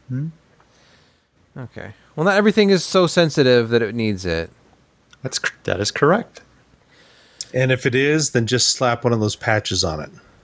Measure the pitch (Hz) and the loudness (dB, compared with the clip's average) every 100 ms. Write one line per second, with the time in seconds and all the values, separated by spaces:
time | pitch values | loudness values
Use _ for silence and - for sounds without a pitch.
0 | - 127 160 156 _ _ _ _ _ _ | -10 -8 -8 -12 _ _ _ _ _ _
1 | _ _ _ _ _ 139 123 - 107 - | _ _ _ _ _ -16 -16 -16 -18 -20
2 | _ - 180 196 208 214 196 190 - 185 | _ -2 0 2 2 4 4 2 2 2
3 | 170 180 165 151 127 123 113 117 107 117 | 2 2 2 2 4 4 4 0 0 -2
4 | 110 95 92 82 82 _ _ _ _ _ | -2 -2 -4 -4 -6 _ _ _ _ _
5 | _ _ 131 - - - - 92 104 - | _ _ -10 -8 -8 -8 -4 -2 -2 0
6 | 143 190 - - - _ _ _ _ _ | 2 2 -2 -16 -20 _ _ _ _ _
7 | _ _ _ - - 127 131 127 135 131 | _ _ _ -18 -8 -2 0 0 0 0
8 | 143 156 143 123 113 123 - - 127 117 | 2 0 0 0 0 0 0 0 -2 0
9 | 120 117 104 - - 107 - 92 85 78 | 0 0 0 -2 -2 -2 -2 -4 -2 -6
10 | 76 - _ _ | -10 -18 _ _